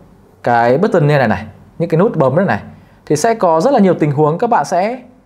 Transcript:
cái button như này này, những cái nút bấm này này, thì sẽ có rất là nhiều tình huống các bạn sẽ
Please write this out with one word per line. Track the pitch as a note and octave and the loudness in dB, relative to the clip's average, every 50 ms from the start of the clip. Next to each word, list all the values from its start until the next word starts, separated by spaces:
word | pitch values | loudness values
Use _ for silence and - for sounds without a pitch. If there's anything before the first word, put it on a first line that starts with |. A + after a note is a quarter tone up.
| - - _ _ _ _ _ _ - | -20 -20 _ _ _ _ _ _ -2
cái | B2+ A#2+ A#2+ A#2 A#2+ B2+ C#3+ | 0 2 2 2 2 2 2
button | F#3+ A3 - F3+ D3+ | 0 0 0 2 2
như | C#3+ D3+ C#3+ | 2 2 2
này | B2+ A2 | 2 0
này, | G#2 - - - - - - - - - | -2 -2 -6 -12 -18 -20 -20 -16 -10 -8
những | - - | -6 -2
cái | - D#3 | 0 0
nút | F#3 - - | 0 0 0
bấm | D#3+ C#3 C3 C3 | 0 0 0 0
này | E3+ G3+ | 0 0
này, | E3 A2+ G2 - - - - - - _ _ - | -2 -2 -4 -6 -12 -20 -20 -20 -20 _ _ -6
thì | - D#3 | -4 -4
sẽ | D3 - A#3 A3+ | -2 0 -2 -2
có | A3 - F3 D#3+ D#3+ | 0 0 0 2 2
rất | E3 C4 C#4+ | 2 2 2
là | A#3+ | 2
nhiều | G3 F#3 D#3+ | 2 2 2
tình | D#3+ E3 D3+ C#3 | 0 0 -2 0
huống | C#3+ D#3 D3 D#3+ - | 0 0 0 0 -2
các | B3 A3+ | -2 -2
bạn | A#3+ F#3 C#3+ | 0 -2 -2
sẽ | - F#3+ E3+ F#3+ A3 B3+ B3+ - - - _ _ | -2 -2 -4 -2 -4 -6 -10 -14 -20 -20 _ _